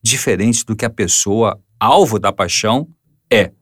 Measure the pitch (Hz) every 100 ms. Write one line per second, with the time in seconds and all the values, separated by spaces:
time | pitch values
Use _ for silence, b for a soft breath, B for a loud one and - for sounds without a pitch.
0 | - 135 - 92 110 113 - 107 117 -
1 | 92 - 101 107 110 - _ _ 110 165
2 | 170 107 101 - 90 - 107 127 165 _
3 | _ _ _ 110 92 _